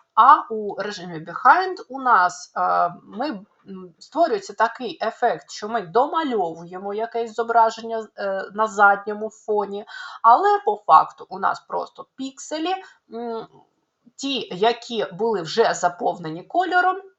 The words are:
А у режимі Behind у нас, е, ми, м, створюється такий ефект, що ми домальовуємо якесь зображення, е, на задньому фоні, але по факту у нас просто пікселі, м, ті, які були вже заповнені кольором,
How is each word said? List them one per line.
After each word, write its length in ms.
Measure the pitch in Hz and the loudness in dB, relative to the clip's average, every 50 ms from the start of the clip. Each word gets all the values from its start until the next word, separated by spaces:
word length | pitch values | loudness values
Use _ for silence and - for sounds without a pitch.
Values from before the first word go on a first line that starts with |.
| _ _ _ | _ _ _
А 260 | - 226 262 302 - - - | 6 8 8 8 6 4 0
у 260 | 226 214 208 202 - 196 | -8 -6 -6 -6 -6 -6
режимі 480 | 196 208 202 180 180 180 170 156 160 | -8 -8 -8 -10 -10 -10 -10 -10 -10
Behind 600 | 170 170 - - 254 302 359 381 381 359 - - - | -10 -6 2 6 6 6 6 4 -2 -4 -10 -12 -14
у 120 | 247 269 | -10 -4
нас, 520 | 262 254 226 190 180 180 - - - - - 202 | 0 2 4 4 4 2 0 -4 -14 -12 -6 -4
е, 360 | 180 180 175 175 175 175 165 - - | -2 0 2 2 0 0 -2 -8 -18
ми, 240 | - 185 208 262 311 247 190 202 - _ _ _ - | -14 -10 -6 -6 -6 -6 -8 -12 -18 _ _ _ -18
м, 260 | 196 185 185 180 - _ | -18 -16 -18 -18 -20 _
створюється 540 | - - - 294 339 302 233 202 - - 202 | -20 -6 -2 0 0 2 0 -2 -4 -6 -2
такий 460 | - 220 233 - - 254 214 160 - | 0 0 0 0 -4 -10 -10 -8 -6
ефект, 500 | 202 220 233 - 247 226 175 156 - - | -6 -6 -2 0 0 0 0 -2 -6 -14
що 180 | - - 208 214 | -14 -12 -8 -6
ми 120 | 226 233 | -4 -6
домальовуємо 1120 | 190 165 170 226 269 294 349 320 320 277 240 208 180 165 160 165 170 175 180 185 196 202 202 | -4 0 2 2 2 2 0 -2 -2 -2 0 -2 -2 -2 -4 -8 -12 -14 -14 -12 -10 -8 -6
якесь 420 | 214 226 226 - 233 233 226 214 | -6 -6 -6 -4 -6 -6 -4 -4
зображення, 720 | - 233 226 233 233 226 226 220 226 226 226 226 226 220 214 _ - | -4 -2 2 4 4 4 4 2 -2 -8 -8 -6 -6 -8 -8 _ -8
е, 320 | 202 196 190 190 190 - 190 | -6 -6 -4 -6 -6 -6 -4
на 140 | 208 220 214 | -2 -2 0
задньому 600 | 202 202 208 202 202 196 202 214 214 208 220 220 | 4 6 6 6 6 4 -2 -6 -8 -8 -8 -10
фоні, 560 | - _ _ - 214 208 202 196 202 202 202 - - - - - - - | -12 _ _ -2 -2 -2 -2 -2 -6 -10 -12 -12 -14 -14 -14 -14 -6 2
але 380 | - 226 240 294 370 415 415 403 - | 6 6 8 8 6 4 2 2 2
по 180 | - 208 - - | -2 -2 -2 4
факту 400 | - 160 156 156 - - - - - | 6 6 6 6 4 -2 -16 -16 -12
у 100 | 190 190 | -8 -4
нас 200 | 190 175 - - | -2 -2 -2 -4
просто 480 | - - - - - - _ - - _ _ | -8 -10 -8 -8 -8 -8 _ -18 -20 _ _
пікселі, 600 | - 262 269 269 - - - 294 311 320 349 370 381 381 - - _ _ _ 214 | -12 -12 -12 -12 -14 -14 -10 -8 -6 -4 -4 -4 -6 -8 -12 -20 _ _ _ -14
м, 340 | 226 240 233 226 226 - - _ _ _ _ _ _ _ _ _ _ _ _ _ | -10 -10 -8 -8 -10 -10 -14 _ _ _ _ _ _ _ _ _ _ _ _ _
ті, 340 | - - 277 277 233 175 - | -10 -8 -6 -6 -6 -6 -8
які 540 | 185 170 202 233 233 - - - 233 214 185 - | -4 0 2 2 2 0 -4 -8 -6 -6 -6 -6
були 300 | 180 170 220 233 220 185 | -4 -4 -2 -2 -2 -2
вже 320 | 165 156 - 220 226 170 170 | -4 -2 2 2 2 2 2
заповнені 720 | - - 175 175 - 240 240 233 190 165 156 156 170 185 | 0 0 -2 -2 -2 -4 -4 -4 -4 -6 -10 -10 -10 -10
кольором, 580 | - - 339 381 349 359 359 349 370 370 392 - - _ | -4 -2 0 0 2 2 2 4 2 2 -2 -6 -16 _